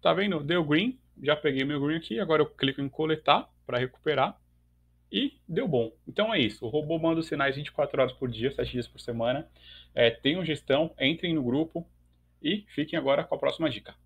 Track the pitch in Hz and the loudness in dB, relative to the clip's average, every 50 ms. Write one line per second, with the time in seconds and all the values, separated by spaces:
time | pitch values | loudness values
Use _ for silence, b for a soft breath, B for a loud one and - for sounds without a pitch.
0 | - - 160 170 202 208 185 156 147 143 170 180 165 143 147 160 196 247 254 - | 4 4 2 4 2 0 -2 -2 -2 -2 0 0 2 4 2 2 2 0 -4 -6
1 | _ _ _ - - 135 151 151 - 151 135 135 135 139 151 143 139 147 156 165 | _ _ _ -6 0 0 0 2 2 -2 0 0 -2 -2 -2 -2 -2 -2 -2 -4
2 | 165 - 214 226 202 160 160 151 151 143 - - - 135 135 - 139 139 - - | -4 -6 -4 -4 0 2 4 4 4 2 0 -2 -2 -2 -2 -2 -6 -6 -4 -4
3 | 156 156 160 156 - - 147 196 - - _ _ _ - 123 123 127 127 - _ | -2 -2 -2 -2 4 4 4 4 2 -4 _ _ _ -4 -2 -2 -2 -2 -6 _
4 | _ 151 151 135 131 175 - _ _ _ _ _ _ _ _ _ _ _ _ _ | _ -2 2 2 0 0 -2 _ _ _ _ _ _ _ _ _ _ _ _ _
5 | _ _ - 202 262 277 - _ _ - 165 170 269 220 151 123 113 110 - _ | _ _ -4 -2 -2 -2 -6 _ _ -6 -4 -4 -2 0 0 0 0 -2 -6 _
6 | _ - 135 - 208 220 226 185 131 104 - - - 117 135 151 151 151 165 160 | _ -10 -2 -2 0 0 2 0 0 0 -2 -6 -10 -4 -2 -2 -2 0 -4 0
7 | 160 165 165 165 160 - - 143 139 139 135 143 147 - - - 147 139 - - | 2 0 0 0 -2 -4 -2 0 0 0 0 -4 -8 -8 -2 -2 -2 -2 2 2
8 | 131 120 - - - 123 117 110 110 139 - - - 123 - 123 117 - _ - | 0 0 0 -4 -6 -6 -4 -2 -2 -2 -2 -2 -6 -4 -4 -6 -6 -8 _ -18
9 | - - 120 117 117 120 127 143 160 - B B B B B B B B B - | -10 -8 -6 -2 0 0 0 -2 -4 -10 B B B B B B B B B 4
10 | 120 117 113 - _ 139 156 185 180 156 151 139 - - 135 139 160 165 - - | 4 4 4 4 _ 0 0 0 0 -2 -4 -4 0 0 2 2 2 0 -2 0
11 | 139 131 165 160 - 175 165 156 131 120 120 143 160 160 _ 170 170 _ _ _ | 0 0 0 0 -2 -2 0 0 0 0 0 0 0 -2 _ -10 -10 _ _ _
12 | _ _ _ _ _ _ _ _ - 147 185 214 - _ - - 147 - - 165 | _ _ _ _ _ _ _ _ -4 -4 -4 -4 -6 _ -6 -6 -6 -4 -4 -4
13 | 135 135 139 147 156 - - 131 - 139 - - 165 151 120 104 - - - _ | 0 2 0 0 0 -2 -4 -2 -2 -2 -2 0 -2 -2 -2 -4 -12 -16 -20 _
14 | _ | _